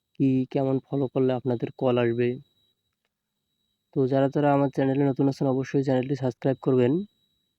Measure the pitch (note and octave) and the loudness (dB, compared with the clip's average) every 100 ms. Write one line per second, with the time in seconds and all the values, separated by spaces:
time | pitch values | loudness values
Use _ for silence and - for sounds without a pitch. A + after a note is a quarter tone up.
0 | _ - C#3 C3 B2+ C#3+ C3+ C3+ - C#3 | _ -2 0 0 -2 -2 0 -2 -4 -4
1 | C3 C#3 C3 B2+ C3 A#2+ - - C3 B2 | -2 0 0 0 -2 -4 -6 -2 0 2
2 | A#2+ A#2 A#2+ B2+ - _ _ _ _ _ | 0 0 -2 -4 -12 _ _ _ _ _
3 | _ _ _ _ _ _ _ _ _ D3 | _ _ _ _ _ _ _ _ _ -2
4 | C3 C3+ C3+ D3 D3 C#3 C#3 C#3 C3+ C3+ | 0 2 0 2 2 2 0 0 0 2
5 | C#3 B2+ C#3 C3+ C#3 C3 C3 C#3+ C3+ B2+ | 0 2 0 0 -2 -2 -2 -2 0 0
6 | B2+ C#3 C3 - C#3 C3+ - B2+ B2 D#3+ | -2 -4 -4 -2 -4 -2 0 2 4 0
7 | G#3 _ _ _ _ | -4 _ _ _ _